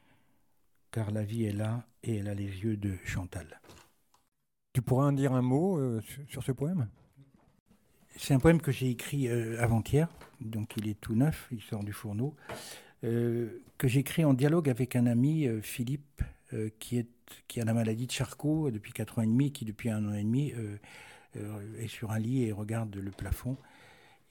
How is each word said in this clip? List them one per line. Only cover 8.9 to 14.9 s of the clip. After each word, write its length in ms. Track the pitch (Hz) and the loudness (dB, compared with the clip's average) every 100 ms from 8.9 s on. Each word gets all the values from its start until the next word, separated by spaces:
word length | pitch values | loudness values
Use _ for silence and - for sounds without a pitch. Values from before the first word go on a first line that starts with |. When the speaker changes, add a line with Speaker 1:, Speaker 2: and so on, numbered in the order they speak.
| 117 - 143 127 | -2 -4 -2 0
Speaker 1:
euh, 340 | 120 113 113 | 0 0 0
avant-hier, 480 | 117 117 107 139 170 - - - | 4 4 4 2 2 -2 -20 -12
donc 360 | 110 110 107 - | -6 -4 -4 -4
il 100 | 107 | -4
est 120 | 104 | -6
tout 160 | - 110 | -2 2
neuf, 320 | 143 151 - | 4 2 -6
il 100 | 117 | -12
sort 220 | - 110 | -8 -6
du 100 | 101 | -6
fourneau, 420 | 101 110 104 135 151 - - - - - - | -8 -6 -4 -4 -6 -14 -14 -14 -16 -20 -8
euh, 580 | 117 117 120 117 113 98 - - | -2 0 2 0 -2 -8 -16 -2
que 100 | 135 | 2
j'ai 120 | 127 | 2
écrit 260 | 131 - 156 | 2 2 4
en 80 | |
dialogue 360 | 131 147 147 147 | 6 6 4 2
avec 260 | 120 127 | 2 2